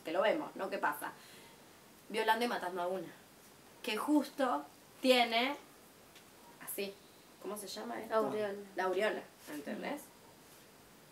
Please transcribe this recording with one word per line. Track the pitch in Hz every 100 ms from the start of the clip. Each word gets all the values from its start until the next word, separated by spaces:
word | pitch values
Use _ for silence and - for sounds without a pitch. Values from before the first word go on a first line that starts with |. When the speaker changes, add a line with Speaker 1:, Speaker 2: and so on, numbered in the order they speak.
Speaker 1:
que | -
lo | 175
vemos, | 214 156 139
¿no? | - 190
¿Qué | 190
pasa? | 165 - - - - - - - - - - - -
Violando | 214 220 226
y | 240
matando | 185 180 185
a | 180
una. | 190 165 - - - - - - -
Que | - 214
justo | 269 302 254 - 254 294 - - - -
tiene, | 262 247 233 226 262 339 - - - - - - - - - -
así, | - - 196 - - - - -
¿cómo | 185 208
se | 196
llama | 214 233 226
esto? | 220
Speaker 2:
Aureola. | 220 214 214 208 202 - -
Speaker 1:
La |
aureola, | 190 185 214 180 - - -
¿entendés? | 147 - - - - - - - - - - - - - - -